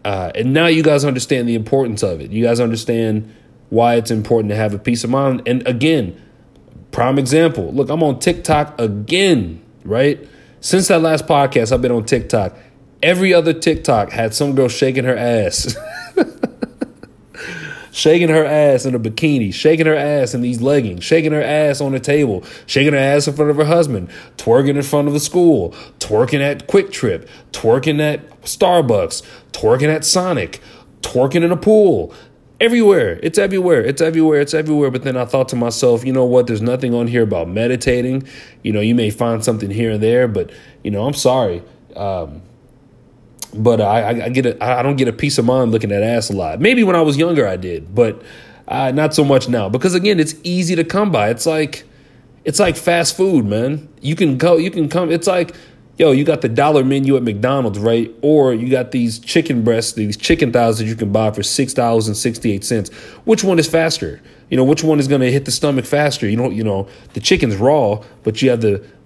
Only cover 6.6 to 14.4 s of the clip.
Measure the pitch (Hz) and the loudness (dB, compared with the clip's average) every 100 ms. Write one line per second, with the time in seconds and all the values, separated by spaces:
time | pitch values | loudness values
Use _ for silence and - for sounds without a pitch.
6.6 | - - - - 123 139 131 151 165 123 | -20 -20 -10 -2 0 0 2 4 2 0
7.6 | 85 135 127 156 156 123 - 170 - 151 | -6 -2 -2 0 0 0 -2 -2 0 0
8.6 | 147 - 113 104 107 170 196 147 90 82 | 0 -4 -4 -4 -4 0 2 2 0 -10
9.6 | - _ - 110 143 143 - - - - | -20 _ -6 0 0 0 -8 -20 -20 -14
10.6 | - 185 190 175 160 156 - 151 135 135 | -2 0 2 2 2 0 2 2 2 2
11.6 | 113 127 123 120 107 123 107 113 92 - | 0 0 0 -2 0 -2 0 -2 -2 -8
12.6 | - _ - - 156 180 190 175 165 165 | -20 _ -20 -4 0 2 2 2 2 0
13.6 | 165 156 - 117 101 - 113 107 | 0 -2 0 0 0 -4 -4 -2